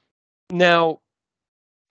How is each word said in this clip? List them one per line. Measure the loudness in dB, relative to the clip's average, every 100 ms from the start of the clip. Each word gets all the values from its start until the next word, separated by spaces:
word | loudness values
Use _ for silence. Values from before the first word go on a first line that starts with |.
| _ _ _ _ -10
now, | -2 2 2 0 -4 _ _ _ _ _ _ _ _ _